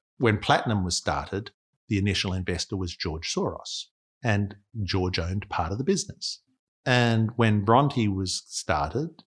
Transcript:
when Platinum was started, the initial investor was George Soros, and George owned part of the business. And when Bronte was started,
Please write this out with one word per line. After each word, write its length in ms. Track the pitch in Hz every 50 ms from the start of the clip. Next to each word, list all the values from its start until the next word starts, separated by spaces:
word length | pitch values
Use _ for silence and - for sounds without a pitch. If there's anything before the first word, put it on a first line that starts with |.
| _ _ _ -
when 200 | 127 113 104 101
Platinum 460 | - - 143 165 - 120 107 101 92
was 120 | 90 87
started, 560 | - - - 76 69 71 - - 101 110 - - _ _ _ _ _ _ -
the 80 | 107 98
initial 360 | 98 104 92 - - 98 90
investor 420 | 92 90 92 90 85 - - 107
was 180 | 95 95 87 -
George 380 | - - 90 78 80 85 - -
Soros, 520 | 185 202 120 80 - - - - - - - _ _ _ _ _ _ -
and 340 | 120 104 101 101 98 - - _ _ - 113 101
George 340 | 87 - 95 90 92 92 -
owned 300 | 85 87 92 101 101 -
part 240 | - - 87 85 98
of 60 | 113
the 60 | 135
business. 580 | 165 202 180 - - - - - - - - _ _ _ _ _ _ _ _ -
And 460 | 135 123 123 123 117 113 110 110 107 -
when 280 | - 117 110 107 104 98
Bronte 440 | 107 113 127 147 139 - 127 110 104
was 340 | 95 95 95 90 - - - -
started, 720 | - - - - 85 76 73 73 - 123 156 165 - - - _ _ _